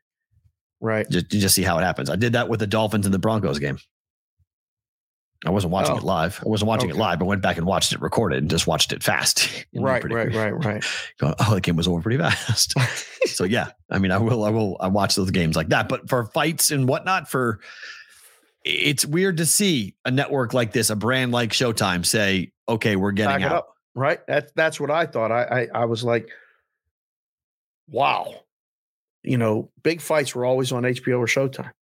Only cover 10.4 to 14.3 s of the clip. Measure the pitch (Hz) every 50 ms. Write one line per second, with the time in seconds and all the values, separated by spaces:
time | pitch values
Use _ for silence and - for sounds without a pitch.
10.4 | 110 107 - - 131 107 104 107 113 - - - - - - - - 71 - -
11.4 | - 104 107 92 90 - 85 80 85 92 87 85 82 110 117 139 85 - 104 -
12.4 | - - 110 - - - - 147 127 117 - - - - - - - - - -
13.4 | 95 92 113 117 80 - - _ _ - - 98 98 95 92 98 117 113